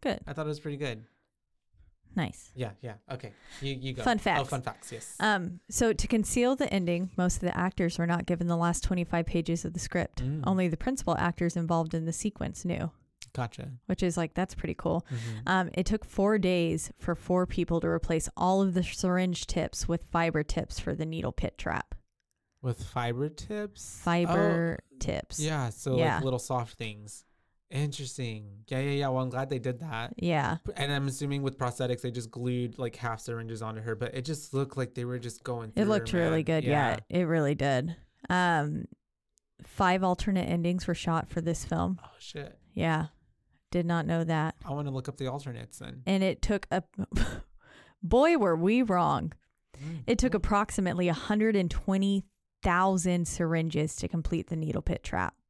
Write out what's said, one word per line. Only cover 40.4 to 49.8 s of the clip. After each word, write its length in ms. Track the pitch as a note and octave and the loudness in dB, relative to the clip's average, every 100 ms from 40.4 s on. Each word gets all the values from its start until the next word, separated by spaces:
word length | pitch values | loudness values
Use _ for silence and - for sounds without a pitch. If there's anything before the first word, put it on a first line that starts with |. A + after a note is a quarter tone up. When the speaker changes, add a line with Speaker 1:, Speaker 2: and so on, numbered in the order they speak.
| F3+ | 2
Speaker 1:
endings 380 | E3+ E3+ F3+ - | 2 2 0 0
were 80 | |
shot 360 | E3+ - E3 - | -2 2 0 0
for 100 | - | -2
this 240 | E3 D#3+ | -2 -2
film. 340 | - E3 F3 F#3 | -2 0 0 -2
Speaker 2:
Oh, 40 | - - | -6 -20
shit. 400 | - D#3 C#3 - _ | -14 -12 -12 -14 _
Speaker 1:
Yeah. 320 | - E3 D#3+ D#3 _ _ _ _ _ _ | -2 0 2 -2 _ _ _ _ _ _
Did 160 | F3 E3+ | -2 2
not 180 | E3+ | 0
know 200 | D#3 E3 | 2 0
that. 320 | E3 D#3+ D#3+ - | 2 2 0 -4
Speaker 2:
I 80 | - | -8
wanna 180 | C#3 D3 | -4 -4
look 180 | C3 B2+ | -4 -6
up 80 | C3 | -6
the 120 | C3 | -6
alternates 500 | C3+ C#3+ A#2 A#2+ - | -6 -8 -10 -12 -14
then. 240 | B2 C3 B2+ | -14 -10 0
Speaker 1:
And 160 | F#3+ | 2
it 180 | F#3+ D#3+ | 2 0
took 240 | - G3+ - | 0 0 0
a, 100 | F#3 - - F#3+ | -4 -4 -8 -4
<laughs> 880 | - - - - - - - - _ | 0 0 0 -12 -18 -20 -20 -20 _
boy, 340 | E3+ A#3 D4+ E4+ | 2 6 6 6
were 200 | G3+ E3 | 4 4
we 260 | F3 A#3 | 4 2
wrong. 500 | B3 F3+ D#3+ C#3+ D#3+ - _ _ _ - | 4 4 4 2 -2 -8 _ _ _ -14